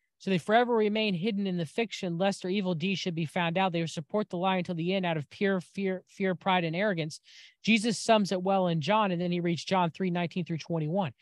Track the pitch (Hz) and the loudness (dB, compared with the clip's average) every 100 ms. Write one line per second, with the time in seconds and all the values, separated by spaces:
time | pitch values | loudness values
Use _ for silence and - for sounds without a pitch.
0 | _ _ 190 180 - 226 240 226 214 220 | _ _ -2 0 4 4 4 2 2 2
1 | 214 170 220 202 196 175 156 - 233 - | 0 0 -2 -2 -2 -2 -2 -4 -4 -4
2 | 185 170 196 - 185 208 185 160 190 180 | -4 0 0 0 -2 -2 0 0 -2 -2
3 | 185 165 156 185 170 180 190 170 165 175 | -4 -4 -2 0 0 2 0 0 -4 -6
4 | - 214 202 175 190 185 175 170 170 196 | -4 -4 -2 -2 0 0 -2 -4 -2 0
5 | 175 160 139 - 196 190 - 196 190 185 | 0 -2 -6 -2 0 0 -4 -4 -4 -4
6 | - - 190 175 196 185 165 170 214 165 | -8 -4 -2 0 0 2 0 0 0 0
7 | 156 - - - - _ - 226 233 - | -4 -8 -20 -20 -20 _ 2 4 2 0
8 | - 220 180 185 190 190 180 165 143 214 | 4 4 4 0 2 2 2 2 2 2
9 | 196 175 180 175 170 160 - 190 170 - | 2 0 0 0 0 -2 0 2 2 0
10 | 185 175 170 185 165 160 - 165 151 190 | -2 0 -2 -4 -4 -6 -4 -4 -2 -2
11 | 156 - | -4 -8